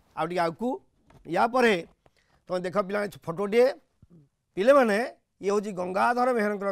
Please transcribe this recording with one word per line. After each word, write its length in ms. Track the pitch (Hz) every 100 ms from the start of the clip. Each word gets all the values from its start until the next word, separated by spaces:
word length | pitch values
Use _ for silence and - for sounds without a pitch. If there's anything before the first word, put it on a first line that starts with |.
| _ -
ଆଉ 80 | 160
ଟିକେ 160 | 175
ଆଗକୁ। 280 | 170 165 240 330 _ _ _ - -
ୟା 140 | 170 226
ପରେ 200 | 254 240 190 165 _ _ _ _ _ _
ତମେ 120 | 185 180
ଦେଖ 100 | 185
ପିଲାମାନେ 360 | 185 202 202 -
ଫଟୋଟିଏ। 440 | - 170 202 226 254 302 _ _ - 170 143 _ _ -
ପିଲାମାନେ, 420 | 208 285 233 202 262 - _ _
ଇଏ 120 | 180
ହେଉଛି 200 | 202 208
ଗଙ୍ଗାଧର 580 | 180 180 185 226 247 247
ମେହେରଙ୍କର 360 | 240 208 208 202